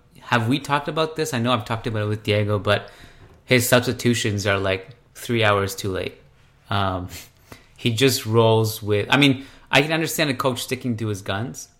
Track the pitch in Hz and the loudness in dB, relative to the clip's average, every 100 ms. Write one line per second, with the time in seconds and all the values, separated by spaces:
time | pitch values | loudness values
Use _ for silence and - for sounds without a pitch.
0 | _ - - 123 113 143 - 143 143 156 | _ -20 -2 0 2 -2 0 -4 -2 -2
1 | 160 - 156 123 117 123 110 113 123 110 | -2 -2 -4 -2 0 0 -2 -6 -4 -4
2 | 104 107 - 104 104 104 98 101 - - | -2 -2 0 0 2 0 2 0 -2 -16
3 | - - - - - 127 120 123 123 117 | -20 -20 -20 -14 2 2 4 4 2 0
4 | 123 117 113 104 101 98 95 95 - - | 0 0 0 0 0 0 0 -4 -6 -20
5 | _ - - 117 107 101 98 - 104 92 | _ -14 -4 0 4 2 0 -4 -6 -4
6 | - - - _ _ _ - 101 98 92 | -6 -10 -18 _ _ _ -6 -2 -2 -4
7 | 92 - - _ _ - _ - 131 113 | -8 -14 -20 _ _ -20 _ -6 -2 2
8 | 135 113 110 113 113 113 110 - 101 104 | 2 2 0 4 6 4 2 -2 -2 -2
9 | 101 131 143 127 - - - 135 143 160 | 2 4 4 2 -4 -20 -2 0 2 0
10 | 160 - 151 120 135 120 - 127 127 110 | -2 -2 -2 0 -2 -2 -4 -6 -4 -4
11 | 110 98 101 98 127 151 - _ | -4 -6 -6 -6 -6 -10 -18 _